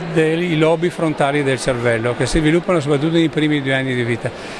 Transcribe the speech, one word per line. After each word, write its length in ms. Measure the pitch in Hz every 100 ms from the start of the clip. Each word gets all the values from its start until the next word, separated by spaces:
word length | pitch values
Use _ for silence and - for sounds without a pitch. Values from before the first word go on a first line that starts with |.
| 170
dei 460 | 160 156 165 180 156
lobi 320 | 156 165 175
frontali 520 | - 165 151 143 147
del 160 | 135 127
cervello, 560 | - 123 120 117 120
che 120 | 120 160
si 140 | 170
sviluppano 400 | 151 170 165 175
soprattutto 340 | 139 143 160
nei 160 | 170 160
primi 320 | 156 151 147
due 100 | 131
anni 220 | 135 131
di 80 | 123
vita. 280 | 120 113 123 - -